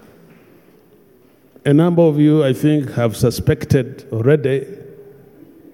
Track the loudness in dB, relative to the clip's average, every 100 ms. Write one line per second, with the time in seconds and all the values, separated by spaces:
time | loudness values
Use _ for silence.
0 | -20 _ _ -20 _ _ _ _ _ _
1 | _ _ _ _ _ _ 0 2 2 4
2 | 2 4 2 2 0 0 0 0 -2 -4
3 | -4 0 -2 0 -2 -4 0 -2 -2 -10
4 | -10 -2 2 2 0 -4 -6 -14 -20 -20
5 | -20 -20 -20 -20 -20 -20 -20